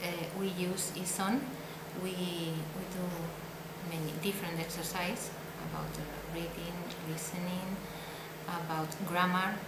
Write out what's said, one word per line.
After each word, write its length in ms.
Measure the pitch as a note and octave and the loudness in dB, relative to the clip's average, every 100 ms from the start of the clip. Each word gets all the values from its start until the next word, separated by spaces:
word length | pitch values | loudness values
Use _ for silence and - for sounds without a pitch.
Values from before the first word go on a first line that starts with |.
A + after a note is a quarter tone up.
uh, 360 | F3 F3 D#3+ F3 | -2 0 0 2
we 80 | F#3+ | 2
use 440 | F3+ F3+ F#3+ - - | 4 2 4 2 0
ison. 460 | F3 - F#3+ A#3+ - - - - - F3 | 0 2 4 4 2 -4 -6 -8 -6 -2
We, 80 | F#3 | -2
we 720 | F#3 F3+ F3 E3 D#3+ D#3 D#3 F#3 | 0 0 2 0 0 -2 -4 -4
do 120 | F#3 F3+ E3+ E3 - - - - - F3 | 0 0 0 -2 -4 -6 -8 -8 -6 -2
many 220 | E3 D#3 D#3 | 0 0 0
different 380 | E3 G3 F3 E3 | 0 2 0 0
exercises 720 | E3 - D#3+ F#3 F3 A3+ - - - - E3 | 0 0 0 2 2 2 -2 -6 -8 -6 -4
about, 220 | D#3 D#3 - | -2 -2 -2
uh, 360 | D3+ - - | -4 -6 -4
reading, 440 | E3 E3+ E3 E3+ F3 F3 F3 E3 | -2 -2 -2 -4 -2 -4 -4 -2
listening, 640 | D#3 - F3+ F3+ F3+ F#3+ G3 - - - - - - - | -2 -2 0 0 0 0 -2 -2 -6 -6 -6 -6 -6 -2
about 400 | F3+ D#3+ D#3+ D#3 - F#3+ | -2 0 2 2 0 2
grammar 480 | F3 F3+ F3+ F#3+ G#3 | 6 8 8 4 2